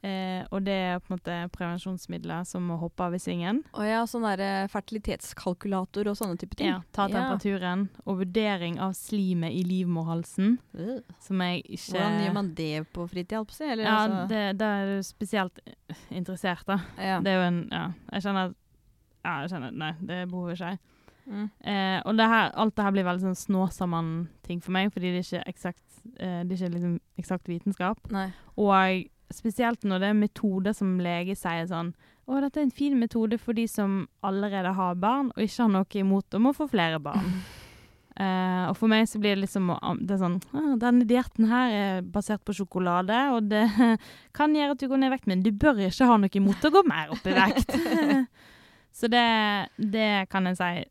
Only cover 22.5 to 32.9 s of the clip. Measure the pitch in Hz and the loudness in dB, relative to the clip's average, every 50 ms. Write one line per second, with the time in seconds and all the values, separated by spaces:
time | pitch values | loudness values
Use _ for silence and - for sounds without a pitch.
22.5 | - - 220 220 - - 208 202 196 196 185 180 180 185 185 190 185 - - - | 0 0 -2 0 0 0 0 0 2 2 0 0 -2 -2 -2 -2 -4 -4 -2 -2
23.5 | 202 185 190 185 - - 190 175 170 165 165 165 160 165 175 165 - _ _ - | 0 2 2 0 -2 -4 -4 -2 -2 -2 -2 -2 -4 -4 -6 -8 -10 _ _ -8
24.5 | 175 175 - - 185 185 190 208 - - 180 180 180 180 175 - - 175 - - | -8 -8 -4 -2 -2 0 0 0 -2 -2 -4 -2 -2 -2 -4 -4 -6 -8 -8 -8
25.5 | 180 - - 180 175 _ _ _ _ - _ 220 254 - - 185 180 175 175 180 | -12 -8 -8 -8 -8 _ _ _ _ -20 _ -20 -14 -8 -6 -6 -4 -4 -4 -4
26.5 | 185 180 185 175 170 175 175 175 175 - _ _ _ - 175 - 185 180 - - | -4 -4 -4 -4 -4 -2 -2 -2 -2 -4 _ _ _ -12 -6 -6 -6 -6 -4 -6
27.5 | 175 170 - 202 196 - 180 185 220 - _ - 220 196 190 185 180 - - - | -8 -4 -2 -4 -2 -2 -2 -4 -4 -4 _ -8 -6 -6 -6 -6 -8 -14 -20 -16
28.5 | - - 208 202 196 190 190 185 190 185 - - _ _ _ _ - - - 226 | -4 0 2 4 6 6 6 4 2 0 -4 -8 _ _ _ _ -18 -6 -6 -4
29.5 | 208 - 247 233 233 - - 202 190 185 190 202 214 214 208 208 _ - - 208 | 0 0 0 0 0 0 -2 0 0 2 2 4 4 4 4 2 _ -2 -2 0
30.5 | 185 185 185 202 214 - 202 190 185 180 175 175 175 170 175 185 196 - - 185 | 0 0 0 -2 0 0 0 0 0 0 0 0 -2 -2 -2 -4 -6 -4 -4 -4
31.5 | 170 170 165 180 190 165 170 170 170 _ _ _ _ _ _ - 254 277 277 277 | -4 -2 -4 -4 -4 -4 -4 -6 -8 _ _ _ _ _ _ -4 -2 0 0 0
32.5 | - 302 302 262 - - 285 285 | 0 0 0 0 0 0 0 2